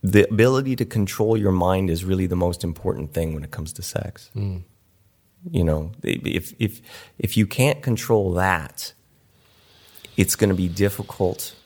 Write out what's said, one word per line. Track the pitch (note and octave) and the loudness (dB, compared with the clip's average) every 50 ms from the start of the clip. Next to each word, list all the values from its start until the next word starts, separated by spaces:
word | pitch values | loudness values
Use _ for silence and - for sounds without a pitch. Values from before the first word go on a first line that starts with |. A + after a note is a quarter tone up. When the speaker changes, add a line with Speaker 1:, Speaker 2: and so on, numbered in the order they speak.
| - | 0
Speaker 1:
the | G2 F#2+ G#2 G2 - | 4 6 6 6 6
ability | A2 G#2 A2+ B2+ C3 C3 C#3 C3+ B2+ | 6 4 4 6 6 2 0 0 -2
to | A#2 A#2+ | -2 -2
control | - - A2 G2+ F#2+ - - A2 A2 A2+ | -2 0 -2 -2 -2 0 -2 0 2 2
your | A2 G#2 G2 F#2+ | 2 2 2 2
mind | F#2 F2 F2+ F#2+ F#2+ F#2+ F2+ | 4 4 4 2 2 2 0
is | D#2+ E2 F#2 | 0 -2 0
really | F#2 F#2+ F#2+ F#2 | 0 0 0 0
the | F2+ F2+ | 0 0
most | F2+ F2+ F2 F2 - - | 0 0 0 0 -2 -6
important | F2 E2 - - - - - D2+ D2 - | -6 -6 -4 -4 -4 -4 -4 -6 -6 -4
thing | E2 E2 D#2+ D#2 | -4 -4 -2 -4
when | D2+ D2 | -6 -8
it | D2 | -10
comes | - - D#2 D#2+ - | -10 -10 -10 -10 -10
to | - F2 | -12 -12
sex. | - - - - - - - - - _ | -8 -8 -8 -8 -8 -12 -14 -20 -12 _
Speaker 2:
Mm. | A2 G2+ G2 F#2 F2+ F2+ _ _ _ _ _ _ _ _ _ _ _ _ _ _ _ F3+ F3+ | -6 -6 -6 -6 -8 -12 _ _ _ _ _ _ _ _ _ _ _ _ _ _ _ -16 -4
Speaker 1:
You | E2 F2+ F2+ | 0 2 2
know, | E2 D#2 D#2 D#2 E2 G#2 - - | 2 2 0 -2 -8 -12 -6 -4
if, | - - - - - - - - - - _ | -4 -4 -2 -4 -4 -4 -4 -6 -6 -6 _
if, | A#2 G2+ - - - - - - - - _ _ | -4 -4 -4 -6 -18 -20 -20 -20 -20 -20 _ _
if | - G2 - | -6 -2 2
you | A#2 G#2+ | 2 2
can't | G2 - - B2+ C#3+ - - - | 2 2 2 2 2 2 0 -2
control | - A#2 G#2+ - - A#2+ G#2+ G2 F#2+ F2 | -2 -2 -2 0 2 2 2 4 2 0
that, | F2 F#2 F#2+ F#2 E2 D#2 - - - - - - _ _ _ _ _ _ _ _ _ _ _ _ _ _ _ _ - - - - - - - - | 2 2 2 2 2 0 -6 -12 -12 -14 -14 -14 _ _ _ _ _ _ _ _ _ _ _ _ _ _ _ _ -20 -20 -20 -20 -20 -20 -10 0
it's | - G2 - - | 2 2 2 2
gonna | - A2 G2+ F#2+ | 2 2 2 2
be | F2+ F2+ F2+ | 2 0 -2
difficult | E2+ F#2+ G2+ G2+ G2 - - - - - G2 F2+ - - - - - - _ | 0 0 0 0 0 -4 -10 -12 -4 -2 -2 -2 -2 -4 -10 -14 -14 -20 _